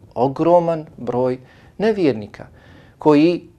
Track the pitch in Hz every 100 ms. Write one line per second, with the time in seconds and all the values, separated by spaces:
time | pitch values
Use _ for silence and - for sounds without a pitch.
0 | - - 127 135 160 175 170 165 156 -
1 | 120 120 127 127 - _ - _ 208 202
2 | 160 110 104 - - - - - - _
3 | 156 147 160 170 -